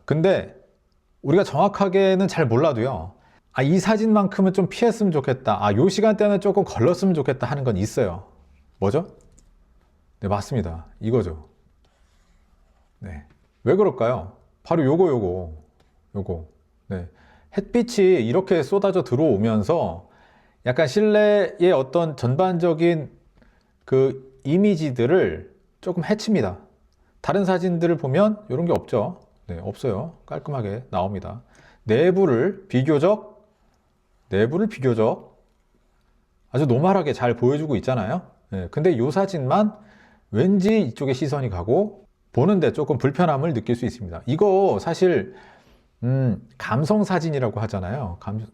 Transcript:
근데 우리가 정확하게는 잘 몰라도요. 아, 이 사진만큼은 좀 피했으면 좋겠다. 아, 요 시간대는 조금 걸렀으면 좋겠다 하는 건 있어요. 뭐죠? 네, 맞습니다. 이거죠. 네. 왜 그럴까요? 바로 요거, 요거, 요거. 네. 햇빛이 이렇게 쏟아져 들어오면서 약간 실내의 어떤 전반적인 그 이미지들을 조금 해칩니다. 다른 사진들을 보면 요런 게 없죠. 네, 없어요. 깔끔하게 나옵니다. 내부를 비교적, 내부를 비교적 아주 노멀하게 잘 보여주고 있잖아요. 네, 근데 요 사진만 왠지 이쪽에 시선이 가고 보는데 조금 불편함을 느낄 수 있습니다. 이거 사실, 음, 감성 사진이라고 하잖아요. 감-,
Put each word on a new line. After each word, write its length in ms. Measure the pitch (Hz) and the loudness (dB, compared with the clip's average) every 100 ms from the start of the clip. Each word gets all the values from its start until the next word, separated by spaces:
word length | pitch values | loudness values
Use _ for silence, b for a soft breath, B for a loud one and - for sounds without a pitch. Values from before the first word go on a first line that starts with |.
| - | -4
근데 500 | 143 175 160 87 - _ _ _ _ _ _ | 0 2 0 -2 -14 _ _ _ _ _ _
우리가 220 | 139 165 | 0 2
정확하게는 840 | 196 135 196 202 196 185 190 185 202 | 2 2 0 2 0 2 4 2 0
잘 180 | 196 143 | 0 2
몰라도요. 640 | 117 160 120 120 110 85 - b b _ | 2 2 0 -2 -4 -10 -16 b b _
아, 80 | - | -2
이 180 | 135 185 | 2 2
사진만큼은 760 | 190 220 220 214 196 - 190 | 2 0 2 2 2 2 0
좀 140 | 190 180 | 2 -2
피했으면 440 | - 240 220 208 | 0 0 2 0
좋겠다. 520 | 156 135 127 - 101 | 0 -2 -2 -2 0
아, 100 | 104 104 | 0 2
요 120 | 175 | 2
시간대는 540 | 196 220 214 208 202 | 2 0 2 2 2
조금 220 | 202 202 | 0 0
걸렀으면 500 | 190 - 117 175 190 | -2 0 0 2 0
좋겠다 320 | 165 135 131 120 | 0 0 -2 -4
하는 180 | 143 | -4
건 140 | 127 98 | -2 -2
있어요. 480 | 101 - 107 85 - _ _ _ _ - | -2 -2 -4 -4 -14 _ _ _ _ -4
뭐죠? 280 | 98 127 190 - _ _ _ _ _ _ _ _ _ - | -2 -2 -4 -12 _ _ _ _ _ _ _ _ _ -10
네, 80 | 101 | -4
맞습니다. 600 | 101 95 131 87 82 - - | -4 -4 -4 -4 -8 -16 -10
이거죠. 480 | 107 120 90 78 76 _ _ _ _ _ _ _ _ _ _ _ _ _ _ - | -2 -2 -2 -6 -16 _ _ _ _ _ _ _ _ _ _ _ _ _ _ -20
네. 260 | 95 78 - _ _ _ | -16 -16 -18 _ _ _
왜 120 | 117 180 | 0 2
그럴까요? 580 | 196 - 113 123 92 - _ _ | 2 2 -2 -2 -6 -16 _ _
바로 200 | - 165 | -4 0
요거, 240 | 135 160 185 | 2 4 2
요거, 460 | 127 95 92 87 78 _ _ _ _ _ 101 | 2 -2 -4 -8 -14 _ _ _ _ _ -10
요거. 320 | 95 87 82 _ _ _ - | -8 -8 -12 _ _ _ -12
네. 200 | 95 85 _ b b b - | -10 -12 _ b b b -10
햇빛이 720 | 202 240 240 - 185 180 110 | -4 -2 -2 2 4 4 2
이렇게 380 | 160 190 180 | 0 2 0
쏟아져 400 | 139 196 202 185 | 2 0 0 0
들어오면서 1080 | 135 123 160 101 113 110 101 165 110 85 - b b b b b 123 | 0 0 2 2 2 0 2 0 0 -6 -16 b b b b b -4
약간 220 | 123 156 | 0 0
실내의 840 | 208 214 208 214 208 185 - 175 | 2 4 4 4 4 2 2 2
어떤 460 | 160 131 165 165 147 | 4 2 0 -2 -2
전반적인 920 | 120 135 185 175 170 156 170 165 147 - _ _ b b b b - | -2 0 0 2 0 2 2 0 -4 -16 _ _ b b b b -2
그 560 | 131 135 - - - | 2 2 0 -12 -12
이미지들을 1080 | 135 165 208 180 156 123 117 180 117 80 - _ _ _ | -2 2 2 2 -2 0 2 2 2 -2 -12 _ _ _
조금 220 | - 175 | -8 -6
해칩니다. 540 | 160 214 - 202 104 90 - _ _ _ _ _ | -2 -2 0 0 0 -6 -16 _ _ _ _ _
다른 220 | - 170 185 | -4 -2 0
사진들을 500 | 185 180 175 170 165 | 0 0 0 0 0
보면 460 | 139 143 214 208 - | 0 2 2 0 -6
요런 160 | 127 175 | -4 0
게 80 | |
없죠. 480 | 113 - 120 120 180 _ _ - | -2 0 -2 -2 -6 _ _ -14
네, 100 | 85 | -12
없어요. 580 | 98 101 131 95 160 - - | -10 -6 -4 -4 -6 -14 -14
깔끔하게 580 | 147 151 139 104 104 127 | -12 -8 -6 -6 -8 -6
나옵니다. 520 | 92 92 101 85 101 - b b b - | -4 -4 -4 -10 -14 -18 b b b 0
내부를 800 | 110 170 185 190 117 160 196 - | 2 4 4 2 2 0 -2 -2
비교적, 800 | 123 135 151 165 214 - - _ _ _ _ _ _ _ _ - | 0 2 2 4 0 -4 -20 _ _ _ _ _ _ _ _ -4
내부를 400 | 95 113 165 214 | 0 0 0 -4
비교적 760 | 220 131 113 110 190 - _ _ _ _ _ _ _ _ _ _ _ _ | -2 0 2 0 0 -8 _ _ _ _ _ _ _ _ _ _ _ _
아주 140 | 127 147 | -2 2
노멀하게 480 | 120 180 196 151 | 2 2 2 0
잘 220 | 120 123 117 | -2 -2 2
보여주고 420 | 123 143 156 110 | 0 0 -2 -2
있잖아요. 460 | 113 123 98 165 - _ - | -2 -2 -2 -6 -8 _ -12
네, 180 | 98 87 | -10 -6
근데 260 | - 165 139 | -2 0 2
요 120 | 117 | 0
사진만 640 | 185 196 170 127 170 214 - b b b b b | 0 -2 -2 0 2 2 -2 b b b b b
왠지 500 | 104 170 202 185 220 | 0 2 4 4 2
이쪽에 320 | 156 113 139 | 0 -2 -2
시선이 360 | 131 151 143 127 | -2 -2 -2 -4
가고 580 | 92 92 143 208 - _ _ _ | -4 0 0 0 -6 _ _ _
보는데 400 | - 147 208 147 | 0 2 4 2
조금 240 | 127 147 139 | 0 -2 0
불편함을 560 | 135 147 180 139 160 | 0 2 0 2 -2
느낄 220 | 135 104 120 | -4 -4 -4
수 100 | 120 | -4
있습니다. 380 | - 90 82 - | -6 -12 -10 -4
이거 520 | 151 208 190 196 117 | 0 2 4 2 0
사실, 520 | 185 170 185 151 95 B B B B B B - | -2 0 2 2 -2 B B B B B B -8
음, 420 | 120 135 127 98 - - | -2 0 0 -2 -8 -14
감성 480 | - 117 151 214 202 | -4 -2 0 0 0
사진이라고 560 | 180 160 143 123 104 | -2 -2 -2 -2 -4
하잖아요. 560 | 107 101 90 127 113 87 | -6 -6 -6 -6 -8 -10
감-, 280 | - 107 110 | -10 -10 -10